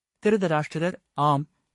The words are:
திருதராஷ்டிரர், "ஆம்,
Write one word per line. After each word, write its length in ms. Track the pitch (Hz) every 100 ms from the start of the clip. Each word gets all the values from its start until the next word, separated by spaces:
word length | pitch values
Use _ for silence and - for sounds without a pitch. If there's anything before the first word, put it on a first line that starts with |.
| _ _ 208
திருதராஷ்டிரர், 680 | 214 180 151 - 160 170 180 _
"ஆம், 320 | - 147 143 151 _ _